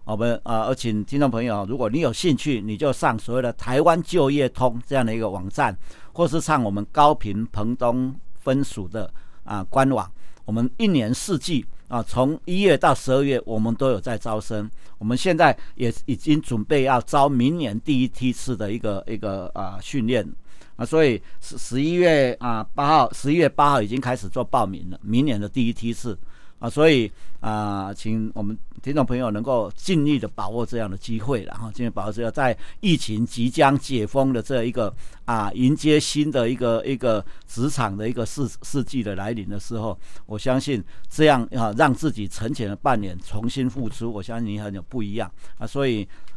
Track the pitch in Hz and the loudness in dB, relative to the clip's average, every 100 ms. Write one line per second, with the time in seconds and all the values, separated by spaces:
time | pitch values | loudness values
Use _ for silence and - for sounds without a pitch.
0 | - 107 117 117 - 113 110 131 117 107 | -6 0 0 0 0 0 0 -2 0 -2
1 | 101 143 139 117 120 101 98 127 110 139 | 0 2 2 2 0 -2 -2 -2 0 0
2 | 143 107 175 127 151 120 107 104 147 123 | 0 0 2 2 0 -2 -2 -2 0 0
3 | 151 110 - 123 123 - 117 135 165 170 | 0 0 -2 0 -2 -2 0 4 6 4
4 | 160 180 135 147 127 - 127 117 - 135 | 2 2 4 4 0 2 0 0 -2 0
5 | 113 104 110 95 95 - 127 92 - - | 0 0 -2 -4 -4 0 0 0 -6 -8
6 | - - 165 160 156 147 107 101 101 151 | -8 0 2 2 2 0 0 -2 0 6
7 | 147 151 107 101 117 104 110 123 120 123 | 6 6 0 -2 -2 -2 0 2 2 2
8 | 131 131 - - 139 135 135 - 90 107 | -2 -4 -6 -4 0 2 2 -2 -6 -4
9 | - - - - - 101 98 135 135 120 | -4 -4 -8 -10 -6 -4 0 4 4 2
10 | - - - - - 110 123 - 214 156 | -2 -6 -6 -6 -4 0 0 2 2 4
11 | 107 127 - 156 - 147 - - - 127 | 2 -2 -2 -2 0 -2 -2 -8 -6 -4
12 | 165 123 135 160 - 185 196 143 165 131 | 0 2 0 0 -2 2 4 6 4 2
13 | - 131 139 127 - 107 113 113 135 104 | 2 2 2 0 -2 0 0 2 0 0
14 | 127 110 117 107 - 110 107 - - - | -2 -4 -4 -4 -4 -4 -4 -8 -10 -6
15 | 107 127 185 165 156 - - - 120 - | -2 0 2 6 6 4 -2 -2 -2 0
16 | - 123 - 151 - 113 - 147 131 123 | -2 0 2 2 2 -2 2 2 4 2
17 | - 147 139 131 127 170 127 107 - 131 | 4 4 4 4 2 2 -2 -4 0 2
18 | 127 - 127 120 - 110 104 101 104 98 | 2 0 -2 -2 -4 -4 -4 -2 -2 -4
19 | - 107 104 95 90 - 95 95 - 139 | -4 -4 -4 -6 -6 -6 -4 -6 -4 -2
20 | 110 123 87 - - - - - 120 160 | 0 0 0 -6 -10 -12 -10 -8 0 4
21 | 147 107 - - - 110 - 127 151 175 | 4 2 -2 -6 -4 -4 -2 0 0 4
22 | 175 151 127 - 123 113 104 - 143 156 | 4 6 2 0 -2 -2 -2 0 4 6
23 | 117 - 135 165 147 - 147 139 107 135 | 4 2 0 4 4 6 4 4 2 -2
24 | 123 127 101 131 113 127 98 92 90 101 | -2 -2 -2 -2 2 2 0 -2 -6 -6
25 | 104 117 147 104 104 131 117 113 117 117 | 0 2 4 2 -2 0 0 0 -2 -2
26 | 120 - - - - - 117 143 160 135 | -4 -4 -6 -8 -14 -8 -4 4 6 6
27 | 107 - - - 110 107 104 101 98 104 | 2 -2 -2 -2 -2 -2 -2 -4 -6 -6
28 | 110 110 107 113 104 110 - - 131 151 | -2 -2 -2 -2 -2 -2 -6 -6 -2 2
29 | 123 123 120 104 117 123 98 - - 165 | 2 0 -2 -2 0 0 0 -2 0 2
30 | 147 139 104 - 98 117 113 117 104 95 | 4 2 -2 -4 -4 -2 -2 -2 -2 -4
31 | - 110 113 123 - 101 113 104 120 104 | -4 -2 0 -2 -4 -6 -6 -4 -4 -2
32 | 101 107 117 147 127 110 - - 110 160 | -4 -2 -2 0 0 0 -4 -2 2 2
33 | - 107 117 135 127 156 139 139 - 123 | 2 -2 -2 0 0 4 4 4 0 -2
34 | 104 139 135 120 104 131 117 120 101 - | 0 0 2 0 -2 -2 0 -2 -2 -2
35 | - - - 113 101 104 127 151 151 151 | -8 -6 -4 -2 0 2 2 4 4 4
36 | - 147 151 131 117 127 120 113 131 131 | 4 0 0 2 0 0 0 0 -2 -2
37 | 127 107 - - - 113 143 135 110 98 | 0 0 -2 -8 -8 -2 0 0 0 -2
38 | 110 117 110 - 127 - - 143 104 127 | -2 -2 -4 -2 -4 -6 -4 -2 -2 -2
39 | 104 95 104 117 95 101 - 113 110 90 | -4 -4 -4 -6 -4 -6 -4 -4 -4 -6
40 | - - - 107 131 131 147 117 - - | -6 -8 -6 -4 0 0 0 -2 -4 -6
41 | - - 151 131 113 - 110 110 156 123 | -2 4 4 4 2 -2 0 2 2 2
42 | 156 107 98 - 117 139 101 101 143 113 | -2 -2 -6 -4 -4 -4 -4 -2 0 0
43 | 101 87 - 113 117 135 127 131 110 - | 0 -6 -4 -2 -2 -2 -2 -2 -4 -4
44 | 117 104 95 117 110 104 104 98 82 127 | -4 -6 -6 -4 -4 -4 -6 -8 -6 -4
45 | 101 107 95 - - - 113 139 135 107 | -2 -2 -4 -6 -6 -4 -4 0 0 0
46 | 95 - - | -4 -6 -6